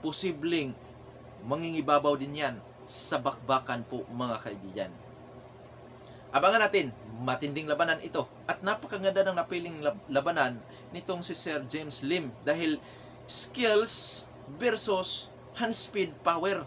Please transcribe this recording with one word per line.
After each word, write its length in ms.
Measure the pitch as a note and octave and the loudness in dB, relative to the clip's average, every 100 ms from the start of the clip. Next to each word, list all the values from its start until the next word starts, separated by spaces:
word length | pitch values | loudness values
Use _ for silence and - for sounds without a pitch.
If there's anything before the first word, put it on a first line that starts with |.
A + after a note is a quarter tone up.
| D#3 | -2
posibleng 720 | D3 F#3 D3+ E3 E3+ C#3 A#2 - - - - - - G#2+ | 0 -2 -2 0 0 0 -6 -14 -18 -18 -18 -18 -12 -2
mangingibabaw 640 | D3 E3 D#3+ C#3+ D3 D3 | -2 0 -2 4 6 6
din 240 | C#3+ C3+ D3 | 2 -2 -2
yan 180 | C#3+ A2+ - - - | -2 -2 -12 -20 -12
sa 320 | - - D#3 | -10 -2 0
bakbakan 640 | C3 - A#2+ C3 - A#2+ A2+ | 0 -4 0 0 2 -6 -4
po, 160 | B2 - | -8 -6
mga 240 | A#2+ B2 A2+ A2+ | -4 -2 -2 -6
kaibigan. 460 | G2+ F#2+ F#2+ F#2 F2 - - - - - - - - - - - - - | -10 -8 -6 -6 -8 -18 -18 -18 -18 -18 -20 -20 -20 -18 -18 -18 -18 0
Abangan 400 | C#3 F3+ A3 G3+ | 4 6 6 6
natin, 240 | G3 C#3 A2+ G#2+ A2+ B2+ | 4 2 -4 -12 -4 -2
matinding 400 | B2+ D3 C#3+ D3+ | 0 -2 -4 -2
labanan 360 | D3 E3 D#3 D#3 | 2 2 2 0
ito 240 | D#3+ B2 - - | -4 -4 -6 -4
at 160 | E3+ | -2
napakaganda 640 | F#3+ G#3+ - G3+ F#3+ F#3 F#3+ | 0 -2 -4 0 2 4 4
ng 120 | F3 | 2
napiling 440 | E3 F3 E3+ D#3+ | -2 -4 -4 -2
lab-, 240 | D3 G#2 - | -2 -2 0
labanan 560 | C#3 D3 E3 B2+ A#2+ - - - | 0 2 2 2 0 -10 -18 -12
nitong 320 | F3 F3 F3+ F3 | -10 -4 -4 -4
si 80 | |
Sir 320 | E3 F3 D3+ C3 | -4 -2 -4 -2
James 400 | D3+ D3+ - C3+ | -6 -6 -4 0
Lim 240 | F3+ C#3+ A2+ - | 0 0 -4 0
dahil 320 | D#3+ E3 D3+ - - - - - | 2 2 0 -4 -18 -18 -18 -4
skills 1000 | - - - A#3 G#3+ A3 - - - - - - D3 | -2 0 2 6 6 6 4 2 -2 -8 -16 -16 0
versus 720 | A#3+ A3 - F#3 F#3 - - - - - | 0 2 2 0 0 -6 -8 -16 -16 -4
hand 160 | A#3 | -2
speed 400 | A3+ - G3+ F3+ D3 | 0 -2 0 -2 2
power. 400 | E3+ E3+ F#3 F#3+ | 2 4 2 0